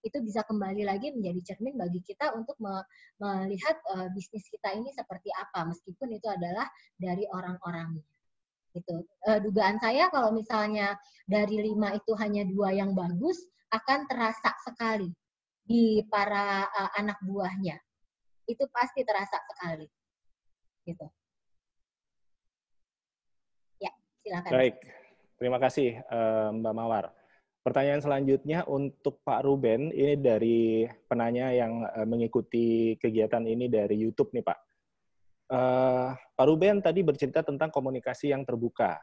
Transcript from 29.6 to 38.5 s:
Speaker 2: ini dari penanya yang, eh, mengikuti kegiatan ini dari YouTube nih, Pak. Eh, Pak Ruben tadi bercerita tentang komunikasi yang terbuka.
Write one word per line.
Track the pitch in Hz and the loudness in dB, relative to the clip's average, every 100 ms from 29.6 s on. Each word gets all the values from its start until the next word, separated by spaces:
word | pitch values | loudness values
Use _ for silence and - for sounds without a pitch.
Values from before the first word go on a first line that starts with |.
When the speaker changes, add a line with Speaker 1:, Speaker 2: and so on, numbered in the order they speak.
| 120 117 151 | 4 2 0
Speaker 2:
ini | 151 139 | 2 2
dari | 143 135 107 113 117 113 110 117 - _ | 4 4 4 4 4 4 2 0 -4 _
penanya | 120 117 123 131 | 0 0 0 2
yang, | 123 113 117 110 | 2 0 -2 -6
eh, | 110 110 | -2 -2
mengikuti | 117 117 120 - 117 117 113 113 110 | 0 2 0 0 0 2 4 2 2
kegiatan | 120 110 107 117 | 0 2 2 2
ini | 113 117 123 | 0 -2 2
dari | 110 101 107 | 2 2 2
YouTube | 110 107 135 | 0 0 0
nih, | 120 104 | 0 -2
Pak. | - _ _ _ _ _ _ _ _ _ | -4 _ _ _ _ _ _ _ _ _
Eh, | 127 127 127 131 127 127 | 2 4 4 4 4 0
Pak | 131 - - 135 | -4 -8 4 6
Ruben | 160 190 202 | 6 4 4
tadi | 190 170 | 2 4
bercerita | 165 135 131 160 | 2 2 0 0
tentang | 156 139 156 | -2 -2 0
komunikasi | 147 131 131 127 120 147 | 0 -2 -4 -6 -4 0
yang | 135 | 0
terbuka. | 131 | 0